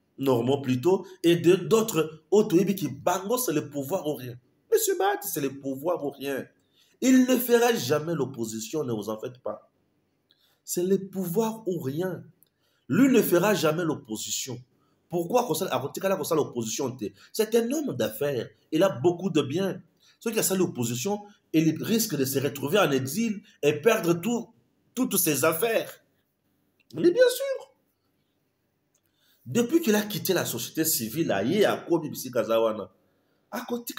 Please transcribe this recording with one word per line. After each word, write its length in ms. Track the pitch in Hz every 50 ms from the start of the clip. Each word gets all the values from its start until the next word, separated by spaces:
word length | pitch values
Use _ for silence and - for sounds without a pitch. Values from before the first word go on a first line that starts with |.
| _ _ _ -
normaux 420 | 135 139 127 117 120 127 139 135
plutôt, 460 | 135 127 127 123 127 175 190 190 - - - - -
et 120 | 170 170
de, 180 | 170 - 170 185
d'autres, 680 | 190 175 147 220 226 220 - - 160 151 - - - _ _
autres, 260 | 190 214 214 - 160
qui 320 | 185 196 190 196 - 151 127
bango, 480 | - - - 180 180 185 190 202 247
c'est 160 | 254 - -
le 160 | 147 151 127 123
pouvoir 380 | - 143 135 131 190 180 147
ou 80 | 151 143
rien. 220 | 120 123 123 120 127 _ _ _ _ _ _
Monsieur 240 | 453 427 453 403 381
Bat, 260 | 359 381 403 403 403
c'est 180 | - - - 151
le 180 | 139 135 135 -
pouvoir 460 | - 139 135 135 143 180 175 151 143
ou 60 | 139
rien. 360 | - - 135 139 135 120 107 - _ _ _ _ _ _ _ _ _ _
Il 260 | 233 262 262 254 254
ne 100 | 247 254
fera 380 | 240 - - 240 233 240 240 233
jamais 400 | 185 127 120 151 147 151 165 165
l'opposition, 720 | 139 131 - - 117 117 107 107 113 110 - - 156 143
ne 80 | 123
vous 160 | 113 107 98 110
en 100 | 107 107
faites 200 | 123 127 123 -
pas. 320 | - 104 107 - - _ _ _ _ _ _ _ _ _ _ _ _ _ _ _ _ _ _ _
C'est 220 | _ - - 175 175
le 240 | 190 196 185 - -
pouvoir 580 | - 190 185 170 170 220 226 220 220 - -
ou 140 | 185 180 151
rien. 420 | 127 135 127 156 185 185 170 120 - - _ _ _ _ _ _ _ _ _ _ _ -
Lui 240 | 131 202 269 269
ne 80 | 247 214
fera 340 | - - 175 175 185 214 208
jamais 300 | 151 151 156 160 170 175
l'opposition. 800 | 156 139 127 - - 110 104 - 107 - - - 131 113 127 - _ _ _ _ _ _ _ _ _
Pourquoi 360 | 170 175 170 170 240 247 -
qu'on 80 | 156 151
s'en, 120 | - 190
à 140 | - 131 127
côté 200 | 131 143 - -
là, 160 | 185 190 196
qu'on 80 | 160 143
s'en 120 | - 170
l'opposition, 560 | 147 127 - - 120 113 113 - - 139 123
t'es, 200 | 120 - 104 95 - - - _
c'est 220 | - - 214 220 226
un 140 | 240 226 233
homme 220 | 277 320 294 220 135
d'affaires. 520 | 120 110 107 - - 143 147 139 113 104 - - _ _ _
Il 120 | 156 156 190
a 40 | 190
beaucoup 420 | - 120 139 175 170 170 185 190
de 120 | 151 156
biens. 400 | 135 123 147 180 196 180 - - - _ _ _ _ _ _ _
Ceux 100 | - 233
qui 100 | 214 214
ont 160 | 170 - 190
l'opposition, 680 | 190 175 - - 123 120 120 123 120 - 196 208 208 - - - _ _ _
il 280 | - 160 160 160 160 -
risque 340 | 123 - 220 226 226 - 156
de 80 | 139 131
se 140 | 127 - 135
retrouver 400 | 131 143 135 - 143 143 175 208
en 120 | 185 151
exil 520 | 139 131 127 131 151 208 233 226 202 - - _ _ _
et 120 | - 147 -
perdre 400 | - - 226 220 214 165 165 170
tout, 340 | 170 - 233 240 233 - - _ _ _ _ _ _ _ _ _
toutes 240 | - 254 - 196 190
ses 260 | - 160 147 127 151
affaires. 480 | 165 170 165 226 233 220 - - - - - _ _ _ _ _ _ _ _ _ _ _ _ _ _ _ _ _ _ -
Mais 160 | 143 175 349
bien 180 | - 480 508 494
sûr. 460 | 494 - 539 554 523 - - - _ _ _ _ _ _ _ _ _ _ _ _ _ _ _ _ _ _ _ _ _ _ _ _ _ _ _ _ _ _ _ _ _ _ _
Depuis 380 | 123 123 233 240 - 320 339
qu'il 120 | - 214 208
a 80 | 208
quitté 300 | 208 - 180 156 - -
la 140 | 180 156 120
société 380 | - 127 117 - - - 156 156
civile, 420 | - - - 113 110 117 160 160 127
là, 140 | 101 98 104
il 200 | 127 180 214 180
a 120 | 123 107
commis 320 | 107 - - 170 160 151 131
Bissi 220 | 123 - - 127
Kazawana. 580 | 120 120 104 107 113 113 113 110 107 104 95 - _ _ _ _ _ _ _ _ _ _ _ _
À 100 | - 240
côté, 340 | 247 - 240 240 240 - -